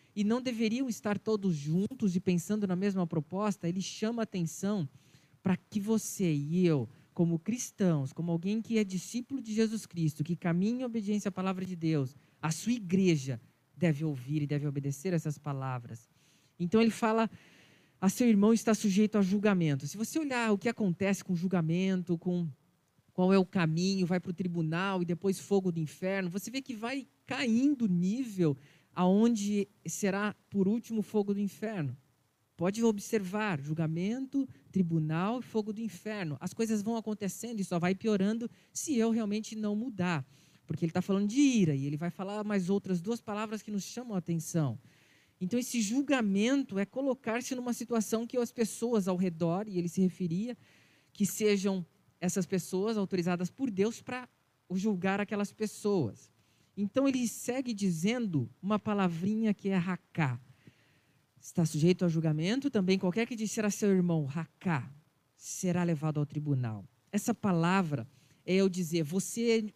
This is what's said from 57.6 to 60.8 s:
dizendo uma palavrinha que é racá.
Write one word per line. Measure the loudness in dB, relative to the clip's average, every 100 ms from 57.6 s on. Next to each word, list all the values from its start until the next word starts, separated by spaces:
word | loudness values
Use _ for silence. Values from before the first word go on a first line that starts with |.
| -4
dizendo | 0 0 2 2 0 0 -2 -2 -4
uma | -2 -2
palavrinha | 0 2 2 0 -2 2 2
que | 0 0
é | 0
racá. | 0 -4 _ -2 0 -2 -10 -20 -20 -20